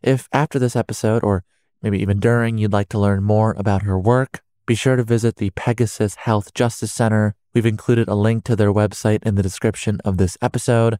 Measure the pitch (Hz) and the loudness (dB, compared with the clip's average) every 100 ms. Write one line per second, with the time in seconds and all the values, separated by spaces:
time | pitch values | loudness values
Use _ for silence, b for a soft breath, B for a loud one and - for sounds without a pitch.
0 | - 131 - 131 151 139 123 123 113 107 | 0 -2 0 -2 0 0 0 0 -4 -2
1 | 110 113 107 98 - _ _ _ 110 98 | 0 0 2 0 -2 _ _ _ -4 -2
2 | 98 101 117 120 117 110 107 101 101 110 | 0 0 2 2 0 0 0 0 -2 0
3 | 101 98 101 107 110 - 101 98 101 95 | 0 2 2 2 2 0 0 0 0 0
4 | 92 123 131 - _ _ - 113 135 127 | 2 2 0 -8 _ _ -4 0 2 0
5 | 113 117 117 - 101 - - 117 117 - | 2 0 0 -2 -6 -4 -4 0 -2 0
6 | 107 - - 107 101 - 120 - 110 - | -4 -4 -2 -2 -2 -2 -2 -2 -10 -2
7 | 117 107 107 - _ - 113 107 - 120 | 0 2 0 -2 _ 0 0 -2 0 2
8 | 113 104 107 113 - 110 104 101 104 - | 2 2 2 0 -2 2 2 4 0 0
9 | 110 107 117 101 98 - 113 104 - 104 | 0 0 0 -2 -2 -2 -4 -2 -4 -4
10 | - 92 92 - 123 123 - 117 117 110 | -2 0 0 0 -4 -2 0 2 2 0